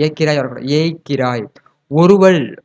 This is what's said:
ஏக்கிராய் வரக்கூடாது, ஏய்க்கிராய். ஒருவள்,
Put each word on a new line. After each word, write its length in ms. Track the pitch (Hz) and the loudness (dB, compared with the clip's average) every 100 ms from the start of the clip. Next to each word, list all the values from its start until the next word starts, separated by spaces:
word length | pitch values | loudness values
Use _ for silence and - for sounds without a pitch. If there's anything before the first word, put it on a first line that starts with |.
| 156 | -4
ஏக்கிராய் 340 | 151 156 147 | -2 -2 -2
வரக்கூடாது, 280 | 127 123 127 151 | -4 -8 -4 -2
ஏய்க்கிராய். 680 | 165 165 - 135 127 120 101 _ _ _ - 147 | -2 -4 -6 -4 -2 -4 -8 _ _ _ -4 2
ஒருவள், 420 | 180 196 190 175 113 - | 4 6 4 2 -2 -10